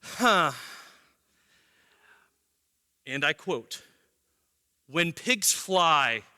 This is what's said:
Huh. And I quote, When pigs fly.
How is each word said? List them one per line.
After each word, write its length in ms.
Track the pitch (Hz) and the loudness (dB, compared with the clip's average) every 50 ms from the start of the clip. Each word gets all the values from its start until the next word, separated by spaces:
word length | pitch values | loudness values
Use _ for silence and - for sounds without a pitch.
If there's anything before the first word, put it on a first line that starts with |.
Huh. 500 | _ - - - 240 247 214 185 170 147 131 - - - - - - - - _ _ _ _ _ _ _ _ _ _ _ _ _ _ _ _ _ _ _ _ _ _ _ _ _ _ _ _ _ _ _ _ _ _ _ _ _ _ _ _ _ _ | _ -16 -8 0 2 4 4 4 4 2 0 -4 -14 -18 -18 -20 -20 -20 -20 _ _ _ _ _ _ _ _ _ _ _ _ _ _ _ _ _ _ _ _ _ _ _ _ _ _ _ _ _ _ _ _ _ _ _ _ _ _ _ _ _ _
And 180 | - 131 139 143 | -10 -8 -2 -2
I 80 | 147 | -2
quote, 500 | 156 _ - 190 180 123 113 _ - - - - _ _ _ _ _ _ _ _ _ _ _ _ _ _ _ _ _ _ _ | -2 _ -4 -6 -6 -6 -6 _ -16 -16 -16 -20 _ _ _ _ _ _ _ _ _ _ _ _ _ _ _ _ _ _ _
When 260 | _ 131 165 170 170 | _ -4 -2 -2 -2
pigs 400 | 165 - - - 254 226 196 - | -4 -8 -2 -2 -2 0 0 -2
fly. 680 | - - - - 190 185 175 165 156 147 139 123 117 110 104 - _ | -2 -2 -4 -2 2 2 4 4 4 4 4 2 0 -4 -8 -12 _